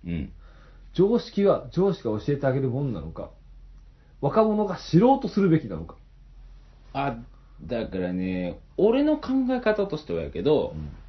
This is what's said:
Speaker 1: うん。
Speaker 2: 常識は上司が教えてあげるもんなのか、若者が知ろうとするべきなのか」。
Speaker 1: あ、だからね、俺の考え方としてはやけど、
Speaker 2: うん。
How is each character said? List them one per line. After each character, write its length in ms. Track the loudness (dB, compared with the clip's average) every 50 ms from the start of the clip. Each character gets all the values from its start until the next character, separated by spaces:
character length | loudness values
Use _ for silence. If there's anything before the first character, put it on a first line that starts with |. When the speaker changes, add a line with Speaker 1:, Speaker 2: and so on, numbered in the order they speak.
| -6
Speaker 1:
う 40 | -4
ん。 220 | -4 -4 -6 -8 -12 -20 -20 -20 -20 -20 -20 -20 -20 -20 -20 -10
Speaker 2:
常 260 | 0 2 2 4 4 0
識 260 | -2 -2 -2 2 2
は 240 | 4 2 2 -2 -4
上 240 | 0 0 2 2 0
司 80 | -2
が 160 | -4 -4 -4 -2
教 160 | -2 -2 -2
え 20 |
て 100 | 0 0
あ 60 | 0
げ 80 | 0 0
る 80 | -2 -2
も 140 | -2 -2
ん 100 | -4 -4
な 80 | -4 -6
の 100 | -8 -10
か、 200 | -10 -12 -12 -14 -16 -20 -20 -20 -20 -20 -20 -20 -20 -20 -20 -20 -20 -20 _ -20 -12 -2
若 240 | -2 2 4 4 4
者 220 | 4 2 0 -2
が 120 | -2 -4 -8 -6 4
知 80 | 4 6
ろ 180 | 8 8 6
う 40 | 4
と 80 | 2 -4
す 120 | 0 2
る 80 | 4 4
べ 120 | 4 2
き 80 | 2 -4
な 80 | -8
の 80 | -8 -10
か」。 120 | -12 -14 -20 -20 -20 -20 -20 -20 -20 -20 -20 -20 -20 -20 -20 -20 -20 -20 -20 -20 -8
Speaker 1:
あ、 240 | -4 -2 -2 -2 -4 -6 -12 -18 -20 -20 -20 -20 -20 -18
だ 240 | -8 -6 -4 -4 -4
か 120 | -4 -4 -4
ら 140 | -2 -2
ね、 460 | -2 -2 -2 -2 -2 -2 -4 -4 -6 -8 -16 -12 -2
俺 260 | 2 2 4 4 4
の 160 | 2 2 0 0
考 100 | -2 -2 0 0 0 0
え 100 | -2 0
方 260 | 0 0 0 0 -2
と 120 | -4 -4 -10
し 80 | -6
て 80 | -6 -6
は 80 | -4
や 80 | -6 -6
け 120 | -6 -2
ど、 300 | 0 2 2 2 2 -2 -6
Speaker 2:
う 40 | -10
ん。 120 | -10 -12 -12 -16 -18